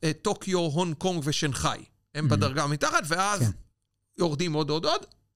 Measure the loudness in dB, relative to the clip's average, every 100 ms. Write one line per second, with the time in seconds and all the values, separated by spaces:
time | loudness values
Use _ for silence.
0 | -2 -2 -2 -4 -2 0 0 0 0 0
1 | -2 0 -2 0 0 0 -2 -4 -10 _
2 | _ -2 2 4 2 0 0 0 2 0
3 | 0 0 0 2 0 -2 -10 _ _ _
4 | _ -2 -2 0 0 0 0 0 0 -2
5 | -4 _ _